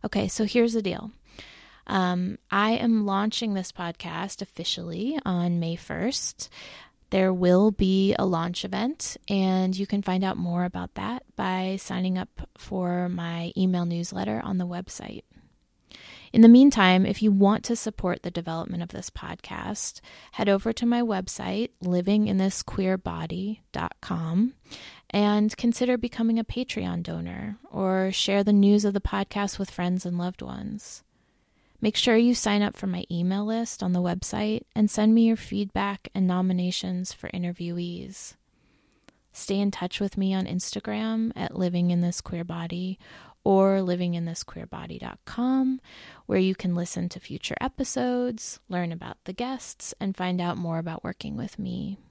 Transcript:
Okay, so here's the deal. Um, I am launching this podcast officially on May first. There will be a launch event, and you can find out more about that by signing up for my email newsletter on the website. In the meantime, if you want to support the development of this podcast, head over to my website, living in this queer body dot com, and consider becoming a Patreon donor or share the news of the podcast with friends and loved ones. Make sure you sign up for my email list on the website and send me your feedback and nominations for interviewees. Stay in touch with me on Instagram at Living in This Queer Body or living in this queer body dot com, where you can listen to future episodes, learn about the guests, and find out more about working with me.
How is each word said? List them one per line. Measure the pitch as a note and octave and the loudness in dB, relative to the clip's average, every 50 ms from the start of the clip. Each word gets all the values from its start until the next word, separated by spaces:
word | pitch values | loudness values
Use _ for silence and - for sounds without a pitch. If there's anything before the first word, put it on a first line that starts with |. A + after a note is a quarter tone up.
| - | -6
Okay, | A3 - G3+ G3+ | 0 0 0 0
so | G3 - - A3 | 0 0 0 -2
here's | G#3 - A#3+ A#3 A#3 A3+ | 2 4 4 4 4 2
the | A3+ | 0
deal. | G3+ F#3 - - - G#3+ - _ _ _ - - - - - - - - - - _ | -2 -2 -4 -4 -8 -12 -16 _ _ _ -20 -20 -20 -20 -20 -20 -20 -20 -20 -20 _
Um, | - G3+ F#3+ F#3 F3+ F3+ F3+ F3+ F#3 - - _ _ | -2 0 0 2 2 0 0 -2 -2 -4 -10 _ _
I | F#3+ G3 G#3 A3 | 0 2 2 2
am | A3+ - - A#3 A3+ A3 G#3 | 2 2 2 2 2 2 2
launching | G3+ G3 G3 G#3 A3 - - A#3 A3 G3+ | 2 0 0 0 0 -2 -2 -4 -2 -2
this | F#3+ F3+ - | -4 -4 -6
podcast | - - F3+ E3+ E3+ _ - E3+ E3 E3 F#3 G3+ - - | -8 -8 -8 -8 -8 _ -10 -8 -6 -6 -6 -8 -8 -10
officially | G3 - - - F3 - - F3+ F3 E3+ E3 F3 G#3 C4 D#4+ D4+ - | -12 -12 -10 -8 -6 -6 -6 -6 -6 -8 -6 -4 -4 -4 -4 -4 -2
on | - F3+ F3 F3 F3 F3 E3+ | 0 0 2 2 2 0 0
May | E3 E3 E3+ | 0 -2 -4
first. | - - - - D#3+ F#3+ A#3+ C#4 - - - - - - - - - - - - - - _ _ _ _ _ | -6 -8 -8 -6 -2 -2 -2 -2 -2 -4 -6 -8 -8 -14 -14 -14 -20 -18 -18 -18 -20 -20 _ _ _ _ _
There | - F#3+ F#3+ F#3+ F#3 | 2 2 4 2 2
will | F3+ F3+ F3+ F3+ F#3 G#3 A3 | 4 6 6 8 8 6 6
be | G3+ - G3 F#3 F#3+ F#3+ F#3+ G3 - - | 4 4 2 4 4 4 4 2 2 2
a | - | 0
launch | F#3 F3+ E3 E3 F3 F3+ - - | 0 0 0 -2 -4 -4 -6 -6
event, | F#3+ F#3 F#3+ A3 B3+ D#4 - - - - - _ | -6 -4 -2 -2 -4 -4 -4 -6 -8 -8 -10 _
and | - G3+ G3 F#3+ F#3+ F#3 F#3 F#3 F#3 F#3+ | -2 0 2 2 2 2 2 2 0 0
you | F#3 G3 | -2 -4
can | - - G3+ G3 | -2 -2 -2 0
find | - F#3 F#3 G3 | 0 0 0 0
out | F#3+ - | -2 -2
more | - F3 F3 E3+ F3 F3+ | -4 -4 -2 -2 -2 -2
about | F3+ - F3+ F3+ F#3+ _ | -2 -4 -8 -10 -10 _
that | - G3 A3+ A#3 B3+ - _ _ | -8 -8 -6 -8 -8 -10 _ _
by | - G3 F#3 F#3 F#3 F#3 F#3+ F#3+ F#3+ | -4 -2 -2 -2 -2 -2 -4 -4 -6
signing | - - F#3 F#3 F#3 F#3 F#3 F#3 | -6 -6 -4 -2 -2 0 -2 -2
up | F#3+ - _ - - - _ | -4 -8 _ -14 -14 -14 _
for | - - - G3 F#3 F3+ F3 F3 F3+ F3+ F3+ | -20 -12 -8 -4 -4 -2 -2 0 -2 -2 -2
my | F3+ F3 E3+ E3+ E3+ E3+ E3+ E3+ - | -4 -4 -6 -6 -6 -6 -8 -6 0
email | - F#3 F#3 F3+ F3 F3 | 0 2 2 2 0 0
newsletter | F3 E3+ E3+ E3+ - F#3+ - G3 G#3+ G#3+ - - | -2 -2 -4 -4 -6 -6 -6 -4 -4 -4 -4 -4
on | - F#3+ F3+ | -4 -4 -2
the | F3+ | -4
website. | F3 F3 F3 F#3 - - - - - - - _ _ _ - _ _ _ _ _ _ _ _ _ _ - - - - - - - - | -4 -6 -8 -10 -10 -12 -12 -12 -12 -14 -14 _ _ _ -20 _ _ _ _ _ _ _ _ _ _ -20 -20 -20 -20 -20 -20 -16 2
In | - A3 | 8 12
the | A3+ | 12
meantime, | A#3 A#3 B3 C4+ C#4+ C4 A3+ F#3+ F#3 F#3 F#3 F#3+ | 12 12 12 12 10 8 8 6 6 8 6 4
if | - G3+ - G#3+ | 2 0 2 2
you | G#3+ | 4
want | G3+ G3 G3 G3 G#3+ - - | 6 6 6 6 4 2 0
to | - A#3 | -4 -4
support | - - A3+ G#3+ - - F3+ F3 - | -2 -4 -6 -6 -4 -4 -4 -4 -4
the | - F3 | -6 -6
development | F3 E3+ E3+ E3 D#3+ E3 E3 - F3 E3+ E3+ | -6 -6 -6 -6 -6 -6 -6 -6 -6 -6 -6
of | F3+ | -8
this | - - F#3 - | -10 -10 -12 -10
podcast, | _ - - E3 E3+ - - - - - - - G#3 - - - - - _ - - - - - - | _ -12 -12 -12 -12 -14 -12 -12 -10 -10 -8 -8 -6 -6 -6 -8 -8 -12 _ -20 -20 -20 -20 -14 -4
head | - A3 | -2 2
over | G3+ G3 G3 - A3+ | 2 2 2 0 -4
to | A3+ - A#3+ | -4 0 0
my | A#3 A#3+ A#3+ | 0 2 2
website, | A#3+ A3+ G3+ F#3 F#3+ - - - - F3+ F#3+ G#3 A#3+ - _ _ | 0 0 -2 -4 -4 -6 -8 -6 -6 -4 -4 -4 -4 -6 _ _
living | - F3+ F3 F3+ F3+ F#3+ G#3 G#3+ G#3+ | -2 0 0 2 2 4 4 4 4
in | G#3+ G3 | 2 2
this | F#3+ F#3+ G3 F#3+ - | 2 2 0 0 -4
queer | - - - G3+ F#3+ F#3 F#3+ | -6 -6 -4 -2 0 0 0
body | F#3 _ F#3 E3 E3 E3 E3 E3+ F3+ F#3+ G#3 A3 - _ _ | -2 _ -8 -8 -6 -6 -6 -6 -6 -6 -6 -8 -10 _ _
dot | - - - - - _ | -10 -8 -8 -8 -10 _
com, | - - F3 E3+ E3 D#3+ E3 F#3 A3+ B3+ - _ _ - - - - - - - _ _ | -8 -6 -6 -4 -4 -2 2 2 2 0 -2 _ _ -20 -18 -18 -18 -20 -20 -20 _ _
and | - G3+ G#3 G#3 G#3 G#3+ G#3+ G#3+ - | 0 2 2 4 4 2 2 0 0
consider | - - A#3 A#3 - B3 B3 B3 | 0 0 0 2 2 2 0 2
becoming | A#3 B3 A#3+ - - A3+ A3+ A3+ | 0 -2 -6 -2 0 0 2 2
a | A3+ A3 | 0 -2
Patreon | - - A#3+ B3+ C4 - G#3+ F#3 F3+ F3 F3 | -4 -4 -6 -6 -6 -6 -6 -4 -4 -4 -4
donor | E3+ F3 E3 E3 E3+ F3 F3+ - G#3 G#3+ G#3 - - - | -6 -6 -8 -8 -8 -8 -8 -8 -8 -10 -10 -12 -16 -10
or | - - F#3+ F#3 F#3+ F#3+ F#3+ F#3+ | -6 -2 0 0 2 2 0 0
share | F#3+ - - - G3 G3+ G3+ | 0 -2 0 2 2 4 4
the | G#3 G#3 | 6 6
news | G3+ G3 G3+ G#3 G#3 G#3 | 8 8 8 6 6 4
of | G3+ G3 | 2 0
the | G3 | 0
podcast | - - - G3 G3 _ - G#3 G3+ G3 - | -2 -2 -2 -2 -4 _ -4 -4 -4 -4 -4
with | - G3 - | -6 -8 -8
friends | - - F3 F3+ F3+ F#3 - | -4 -4 -2 0 0 -2 -2
and | F3 F3 F3 | -4 -4 -4
loved | F3 F3+ F3+ - - | -4 -6 -6 -8 -12
ones. | - C2 - - - G#3+ G#3 - - - - _ _ _ _ _ _ _ _ _ _ _ _ _ _ _ _ | -10 -10 -10 -10 -10 -10 -12 -12 -14 -18 -18 _ _ _ _ _ _ _ _ _ _ _ _ _ _ _ _
Make | - G#3+ G#3+ | -2 0 0
sure | - - B3 A3+ | 2 2 4 6
you | A3+ A#3 A#3+ B3 | 6 6 4 4
sign | - - G#3+ G3+ G#3 | 2 2 2 2 2
up | G#3 G#3 - | 2 0 -2
for | - - | -4 -6
my | F#3+ F3 F3+ - _ | -4 -4 -6 -6 _
email | F3 E3+ F3 F3+ F#3+ G3+ G#3 | -4 -2 0 0 0 -2 -2
list | G#3+ A3 A3+ A#3 - - - | -2 -2 -2 -4 -6 -6 -4
on | F#3 F3+ F3+ | -2 0 0
the | F3 | 0
website | F3+ F3 F3 F#3 - - - - G#3+ G#3+ G#3+ - - _ _ | 0 0 -2 -4 -4 -6 -4 -2 -2 -2 -2 -4 -6 _ _
and | A3 G#3+ G#3 | 2 2 2
send | - G#3+ G#3 A3 A3 | 4 4 4 6 6
me | A#3 A3+ | 6 6
your | A3+ A3+ | 6 4
feedback | A3 - - G3 G3+ G#3 G3 _ G3 G3+ G3+ G3+ - _ - _ | 0 -4 -6 -4 -4 -4 -2 _ -2 -2 -2 -4 -8 _ -8 _
and | G3 F#3+ | 0 2
nominations | F3+ F3+ F3+ F#3 F#3 F3+ F3+ F3+ F3+ F3+ - - F#3 F3+ F3+ F#3 - - | 2 2 2 2 0 0 0 0 -2 -2 -4 -4 -4 -4 -4 -6 -8 -10
for | - - - | -12 -14 -10
interviewees. | - F3+ F3 F3 F3 - F3 E3+ E3+ F3 F3 F3 F3 F3 - - G3 - - - - _ _ _ _ _ _ _ _ _ _ _ _ _ _ - _ _ _ _ | -8 -6 -6 -6 -6 -6 -8 -6 -6 -6 -6 -6 -8 -10 -12 -14 -14 -14 -16 -16 -18 _ _ _ _ _ _ _ _ _ _ _ _ _ _ -20 _ _ _ _
Stay | _ - - - G3 G3 | _ -8 -4 -2 0 0
in | G3+ G3+ | 0 0
touch | - - F3+ F3+ - - | -2 -4 -6 -6 -4 -4
with | G3+ F#3+ - | -4 -4 -2
me | G3 G3 F#3+ F#3+ | -2 -2 0 0
on | F#3+ F#3 | -2 -2
Instagram | - F3+ F3+ - - - G3+ - G#3+ G#3 G#3+ A3 A3 A3+ A3+ A3+ A3+ - | -2 -4 -4 -4 -4 -6 -8 -6 -6 -6 -4 -4 -4 -2 -2 -2 -4 -4
at | - - - - | -6 -8 -6 -4
Living | F#3 F3+ F3 F3 F3 F3 F3 | -2 -2 0 0 2 2 2
in | F3 F3 | 2 2
This | F3 F3 F3 - | 0 0 -2 -4
Queer | - - F#3 E3+ E3+ | -8 -8 -8 -8 -6
Body | F3 E3 E3+ E3+ E3+ F3 F3 F3+ F#3 F#3+ _ - - - - - - - _ _ | -8 -8 -8 -8 -8 -8 -6 -6 -6 -8 _ -14 -20 -20 -20 -20 -20 -20 _ _
or | G3+ G3 F#3+ F#3+ G3 G3 G3 | 4 6 6 6 6 4 2
living | F#3+ F3+ F3+ F3 F3+ F3 E3+ | 2 0 0 0 0 -2 -2
in | E3+ E3+ | -2 -4
this | E3 E3+ - - | -6 -6 -8 -10
queer | - - E3 E3 | -10 -12 -14 -14
body | - - - - E3+ E3 F3 | -12 -12 -12 -12 -12 -12 -12
dot | - - - - _ | -12 -12 -14 -14 _
com, | - - - B3 B3+ C4 C4 C4 C4 C4 C4 _ - - - - - - - _ | -10 -4 -2 0 2 2 2 2 0 -2 -4 _ -18 -20 -20 -20 -20 -20 -18 _
where | - G#3 | 0 2
you | F#3+ F#3 F#3+ F#3 | 2 2 2 0
can | - - F3+ F3 | 0 -2 -2 -2
listen | E3+ F3 - - F3 F3 | -2 -2 -4 -4 -4 -6
to | F3 - F#3 | -6 -6 -10
future | - - - - - - - - | -14 -14 -14 -10 -8 -8 -6 -6
episodes, | - C4+ _ - C4 - - B3+ B3 B3 B3 B3 B3 B3 A#3 A3 - - - - _ | -6 -8 _ -6 -6 -4 -2 -2 -2 0 0 -2 -2 -4 -4 -6 -10 -10 -12 -12 _
learn | _ F#3 F3 F3 E3+ | _ -4 -4 -4 -4
about | E3 E3+ - - - _ _ | -6 -8 -10 -14 -14 _ _
the | - | -12
guests, | F#3 - A#3+ B3+ C4 B3 - - - _ - - - _ | -8 -6 -6 -6 -6 -8 -10 -14 -12 _ -10 -12 -8 _
and | - G3 G3 | -6 -6 -4
find | - F3+ F3+ F3+ F3+ | -2 -2 -2 -2 0
out | F3 F3 F3 | -2 -2 -4
more | - E3+ E3 E3 | -4 -4 -4 -4
about | E3 E3 E3+ D#3+ - - | -4 -4 -6 -8 -8 -8
working | - F#3+ _ - C#3+ - | -8 -10 _ -10 -10 -8
with | A3 - G3+ - | -8 -8 -8 -8
me. | - G3 F#3 F3+ F#3 G#3 G3 G3 - _ _ | -8 -8 -8 -6 -6 -6 -8 -10 -12 _ _